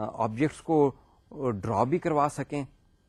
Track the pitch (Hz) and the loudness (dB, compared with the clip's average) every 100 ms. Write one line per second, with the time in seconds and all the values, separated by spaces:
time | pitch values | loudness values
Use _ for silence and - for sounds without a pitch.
0 | 107 - 110 110 151 - - 156 143 - | -6 -2 -2 0 -2 -2 0 4 4 0
1 | _ _ _ 151 131 101 113 104 123 170 | _ _ _ -6 -4 -2 0 0 2 0
2 | 175 147 143 - 135 143 139 _ _ _ | 0 2 2 0 -6 -6 -6 _ _ _